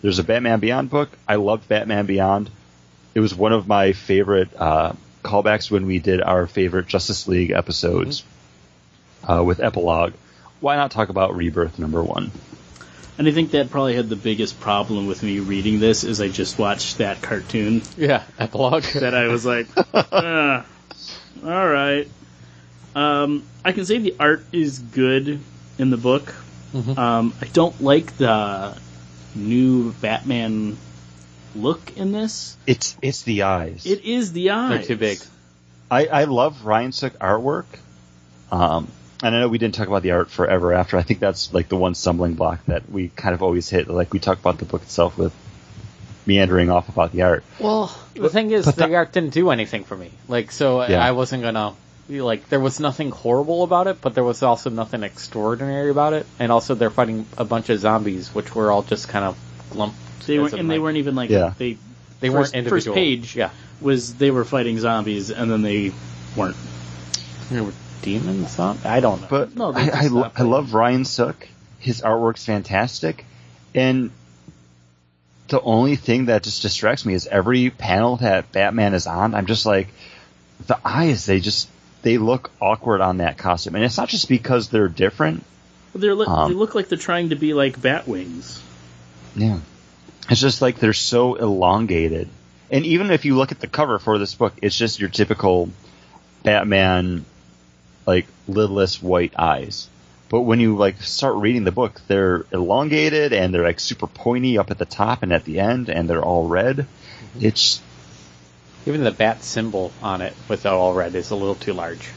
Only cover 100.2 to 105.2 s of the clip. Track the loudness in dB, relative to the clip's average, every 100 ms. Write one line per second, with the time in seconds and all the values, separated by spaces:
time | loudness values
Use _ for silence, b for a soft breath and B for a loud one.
100.2 | _ 0 4 4 4 4 2 2 -8 -2
101.2 | 0 0 0 2 0 0 -2 -4 -2 2
102.2 | 2 0 -2 -4 0 2 2 2 2 2
103.2 | 2 2 2 2 0 0 -6 -6 -8 -4
104.2 | -2 0 2 0 0 -4 -8 -4 -2 -2